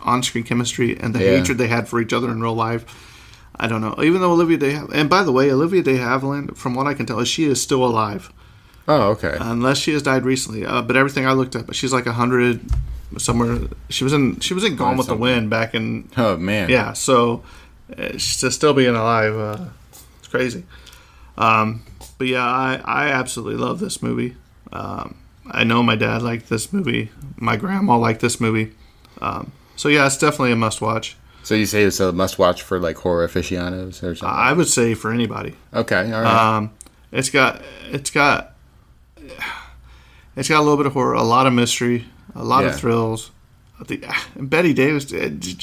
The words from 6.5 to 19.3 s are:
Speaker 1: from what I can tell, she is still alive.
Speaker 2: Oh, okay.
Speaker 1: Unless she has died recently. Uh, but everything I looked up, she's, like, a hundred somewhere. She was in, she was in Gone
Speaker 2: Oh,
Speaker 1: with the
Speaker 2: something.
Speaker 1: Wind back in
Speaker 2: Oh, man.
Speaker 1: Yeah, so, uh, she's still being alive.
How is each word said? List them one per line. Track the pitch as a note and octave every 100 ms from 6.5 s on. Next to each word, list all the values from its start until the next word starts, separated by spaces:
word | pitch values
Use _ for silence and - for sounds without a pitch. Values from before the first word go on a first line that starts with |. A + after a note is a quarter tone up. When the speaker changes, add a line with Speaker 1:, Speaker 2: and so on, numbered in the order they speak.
| -
Speaker 1:
from | C3+
what | B2 C#3+
I |
can | C#3 -
tell, | A2
she | A#2+ - D3+
is | B2+
still | - C3+ B2+
alive. | A2+ G#2+ G2 - - - - - - -
Speaker 2:
Oh, | D3+ G2+
okay. | A2 E2 D2+
Speaker 1:
Unless | A#2 A#2 B2+ C#3
she | -
has | D3+
died | C#3+ C3 B2+
recently. | C3 - A2 -
Uh, | B2
but | A#2 B2+
everything | C#3 C3+ C3
I |
looked | C3+ B2+ A#2
up, | -
she's, | - B2+
like, | B2+ A#2+
a |
hundred | A#2 B2 B2+ B2 A#2 - - - - - -
somewhere. | - A#2 A#2 A#2+ - - -
She | -
was | C3
in, | D3 B2+ -
she | -
was | F#3
in | G#3 C#3
Gone | B2+ B2+
Speaker 2:
Oh, |
Speaker 1:
with | B2
the |
Speaker 2:
something. | A2
Speaker 1:
Wind | B2 B2 G#2+
back | A2+ A2+ A#2
in | A2+ A2+ - -
Speaker 2:
Oh, | A2+ F2
man. | F2+ G#2+ F2
Speaker 1:
Yeah, | B2 G#2+
so, | A2+ - B2+ A#2+ A#2 - - - - - -
uh, | - -
she's | - - B2+ B2+
still | D#3
being | C3+ B2+ A#2
alive. | A2+ A2+ G#2+